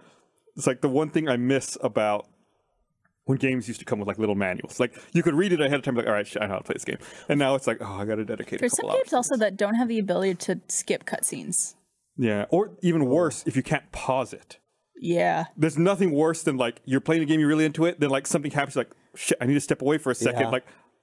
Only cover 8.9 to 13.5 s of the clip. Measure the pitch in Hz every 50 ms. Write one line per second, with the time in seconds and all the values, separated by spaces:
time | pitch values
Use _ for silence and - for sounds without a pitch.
8.9 | - 523 523 - 320 247 240 - 285 240 214 202 190 202 214 202 220 226 254 226
9.9 | 233 220 202 190 175 175 190 196 185 175 - - 185 - - - - - - -
10.9 | 190 - - - - - - - - - - - 175 - - - - _ _ _
11.9 | _ _ _ _ _ - 127 113 104 101 104 - - 175 214 220 175 - - 175
12.9 | 165 165 143 123 131 165 180 156 - - - -